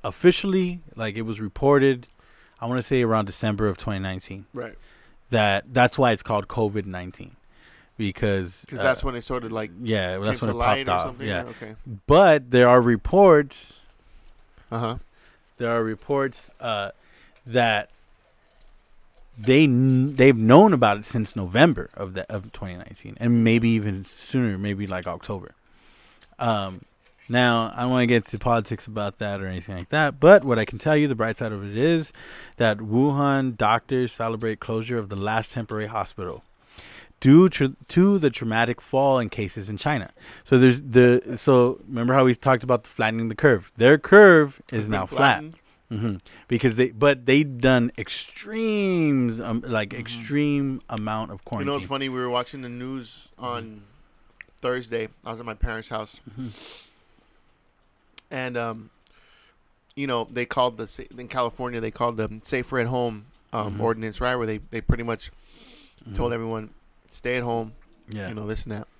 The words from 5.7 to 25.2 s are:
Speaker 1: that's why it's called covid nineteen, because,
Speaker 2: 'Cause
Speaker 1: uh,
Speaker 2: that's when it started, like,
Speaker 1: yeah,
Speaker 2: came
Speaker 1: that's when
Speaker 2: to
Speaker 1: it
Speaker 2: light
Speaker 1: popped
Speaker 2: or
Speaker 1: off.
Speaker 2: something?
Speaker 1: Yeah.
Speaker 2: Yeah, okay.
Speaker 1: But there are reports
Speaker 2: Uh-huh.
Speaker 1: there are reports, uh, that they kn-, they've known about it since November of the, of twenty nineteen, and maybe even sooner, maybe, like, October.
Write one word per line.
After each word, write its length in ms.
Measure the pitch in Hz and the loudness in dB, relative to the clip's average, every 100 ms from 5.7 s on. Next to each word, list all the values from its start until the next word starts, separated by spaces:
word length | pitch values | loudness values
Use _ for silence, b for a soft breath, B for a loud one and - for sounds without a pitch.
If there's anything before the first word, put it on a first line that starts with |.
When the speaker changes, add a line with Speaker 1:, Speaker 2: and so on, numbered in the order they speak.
Speaker 1:
that's 240 | 123 123 - | 2 2 4
why 140 | 127 | 0
it's 100 | 107 | 0
called 260 | - 104 101 | -2 -6 -4
covid 380 | - 107 104 98 | -4 -4 -4 -8
nineteen, 460 | 90 90 - - _ _ b b b b - | -12 -14 -18 -20 _ _ b b b b -8
because, 640 | 104 - 110 98 90 - - | -6 -2 -2 -2 -4 -12 -16
Speaker 2:
'Cause 100 | 127 | -4
Speaker 1:
uh, 40 | |
Speaker 2:
that's 220 | 101 127 | -2 0
when 100 | 139 | -4
it 80 | 120 | -8
started, 300 | - 127 113 | -6 -8 -6
like, 180 | 110 107 87 | -8 -10 -10
Speaker 1:
yeah, 320 | 117 107 92 | -4 -2 -2
Speaker 2:
came 100 | 92 | -4
Speaker 1:
that's 160 | 104 110 | -4 -2
when 100 | 113 | -4
Speaker 2:
to 40 | 117 | -2
Speaker 1:
it 20 | |
Speaker 2:
light 280 | 117 104 135 | 0 0 0
Speaker 1:
popped 20 | |
Speaker 2:
or 40 | 90 | -2
Speaker 1:
off. 60 | 82 | -2
Speaker 2:
something? 200 | 123 110 | -8 -6
Speaker 1:
Yeah. 160 | 92 | -6
Speaker 2:
Yeah, 60 | 117 | -8
okay. 240 | 113 110 110 135 104 - | -14 -16 -16 -16 -14 4
Speaker 1:
But 440 | 156 190 151 123 | 6 8 6 4
there 180 | 123 123 | 6 8
are 120 | 123 | 8
reports 960 | 120 113 - 185 196 151 143 - - - - _ _ - - _ _ _ _ | 6 0 2 6 8 8 4 -10 -20 -20 -20 _ _ -20 -20 _ _ _ _
Speaker 2:
Uh-huh. 260 | 117 117 127 - b b b _ _ | -6 -6 -6 -12 b b b _ _
Speaker 1:
there 120 | 117 | -2
are 140 | 117 | 0
reports, 640 | 110 110 - 139 135 - - _ | -2 -6 -4 -2 -2 -6 -18 _
uh, 300 | 120 104 101 - b b b b 123 | -6 -6 -6 -12 b b b b -4
that 440 | 120 117 104 - _ _ _ _ _ _ _ - - _ - _ _ - 117 | 0 2 0 -4 _ _ _ _ _ _ _ -20 -20 _ -20 _ _ -20 -8
they 300 | 107 135 151 | 2 4 4
kn-, 480 | 123 131 127 135 135 | 4 4 2 0 6
they've 200 | 135 120 | 6 6
known 360 | 110 139 214 | 8 8 8
about 240 | 147 113 101 | 6 2 0
it 60 | |
since 300 | 104 113 107 | -4 -6 -6
November 560 | 110 92 101 165 104 - | -6 -2 2 4 2 -8
of 200 | - 98 | -10 -10
the, 160 | 92 92 | -10 -10
of 200 | 107 113 | -10 -12
twenty 240 | - 95 90 | -14 -14 -14
nineteen, 400 | - - 104 104 | -18 -18 -18 -4
and 240 | 120 117 | 0 4
maybe 260 | 113 113 117 | 4 4 2
even 340 | 113 104 95 | 0 -2 -8
sooner, 520 | 95 - - 131 120 95 | -12 -16 -6 -2 -2 -4
maybe, 280 | 104 98 101 | -6 -6 -6
like, 200 | 92 87 | -8 -8
October. 480 | 85 | -10